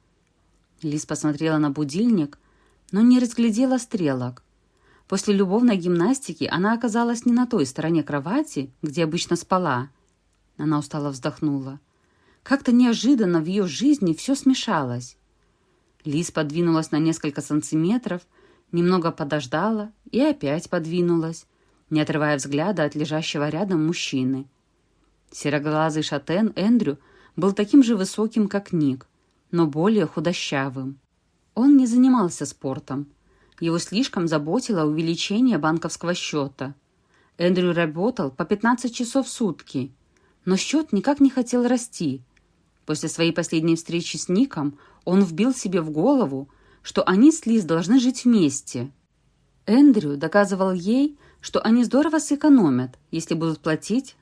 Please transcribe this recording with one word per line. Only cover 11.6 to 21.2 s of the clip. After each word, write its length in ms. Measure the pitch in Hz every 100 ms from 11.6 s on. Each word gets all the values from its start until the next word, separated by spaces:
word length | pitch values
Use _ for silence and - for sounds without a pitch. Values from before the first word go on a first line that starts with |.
| 135 139 _ _ _ _ _ _
Как-то 300 | - 277 269
неожиданно 680 | 240 247 226 226 277 190 170
в 60 | 156
её 200 | 196 180
жизни 460 | 135 247 285 185
всё 220 | 156 -
смешалось. 840 | 269 269 262 - 175 131 120 123 - _ _ _ _ _ _ _ _
Лиз 260 | 156 143 170
подвинулась 600 | - 156 156 170 160 156
на 80 | 151
несколько 420 | 160 160 156 143
сантиметров, 840 | - 147 - 156 165 240 - 277 - _ _ _ _
немного 380 | 170 175 185 165
подождала 800 | - 151 151 127 156 202 220 208 _ -
и 100 | 208
опять 480 | 302 294 139 156 -
подвинулась, 760 | 180 160 175 175 170